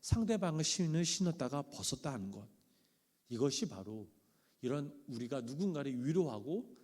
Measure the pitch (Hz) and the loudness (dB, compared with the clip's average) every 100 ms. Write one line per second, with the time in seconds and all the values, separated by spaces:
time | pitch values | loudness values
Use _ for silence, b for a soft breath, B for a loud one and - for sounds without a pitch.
0 | - 214 220 220 180 156 156 - 170 160 | 0 2 4 2 2 2 2 2 4 4
1 | 170 - 180 165 123 143 - - - 131 | 2 2 2 2 0 -2 -4 -4 -4 -2
2 | 156 127 98 104 107 - b b b b | -4 -4 -4 -8 -14 -20 b b b b
3 | b b _ 120 139 - 196 98 95 110 | b b _ 2 2 2 -2 -4 -8 -8
4 | 101 - b b b b 123 143 143 - | -10 -16 b b b b -2 -2 -4 -10
5 | - 120 120 139 120 139 196 156 139 123 | -10 -8 -4 -4 -4 -2 0 0 -2 0
6 | 127 165 165 107 127 185 254 - | 2 4 2 0 -2 -4 -4 -12